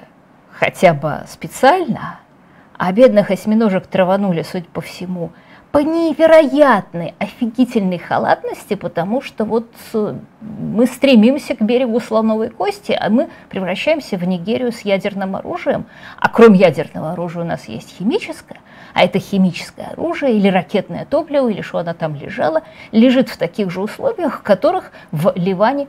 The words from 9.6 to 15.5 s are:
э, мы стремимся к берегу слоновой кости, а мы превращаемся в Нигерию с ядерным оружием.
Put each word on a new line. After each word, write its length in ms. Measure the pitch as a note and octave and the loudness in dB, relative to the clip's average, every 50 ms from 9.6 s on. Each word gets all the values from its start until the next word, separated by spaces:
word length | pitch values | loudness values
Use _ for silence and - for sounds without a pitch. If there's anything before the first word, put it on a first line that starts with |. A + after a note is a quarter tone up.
| A#3 - - - - - - | -4 -6 -12 -20 -12 -6 -4
э, 200 | A3 G#3 E3 - - - - _ _ | -4 -4 -4 -6 -8 -12 -18 _ _
мы 460 | - - - - D#3+ D3+ F#3 G#3+ B3+ | -18 -16 -12 -10 -8 -4 0 0 0
стремимся 680 | B3 - - - C#4 B3+ G#3+ G#3+ B3+ C#4 D4+ - - D4 | 0 0 0 2 4 6 6 6 4 4 0 -4 -6 -4
к 60 | - | -2
берегу 380 | G#3+ G#3 A3 B3+ C4+ A3+ A3 B3 | 0 0 2 0 0 0 -2 -2
слоновой 500 | A#3 - A3 A3 A3 A3+ A3 A3 A3+ - | -2 -2 -2 0 0 0 0 -2 -4 -6
кости, 420 | - - F#4 G4+ - - - - - | -6 -6 -4 -4 -6 -6 -4 -4 -4
а 120 | - - F#3 | -2 0 0
мы 200 | G#3+ C4+ E4 - - - - - | 0 0 0 -2 -8 -16 -16 -12
превращаемся 640 | - G3 F#3+ F3 G3 - - D4 E4 D4 - - G#3+ | -8 -6 -6 -6 -6 -6 -4 -4 -4 -4 -6 -6 -6
в 80 | E3+ F3 | -4 -4
Нигерию 480 | F#3 F#3 E3+ E3+ G#3+ A#3+ B3 B3+ A#3+ | -4 -4 -4 -4 -4 -4 -4 -4 -4
с 100 | A#3 - | -6 -6
ядерным 540 | - G3+ G3 F#3+ - G3 F#3+ G3 F#3+ F#3+ F#3+ | -4 -4 -2 -2 -2 -6 -6 -6 -8 -8 -8
оружием. 500 | - - - | -8 -8 -10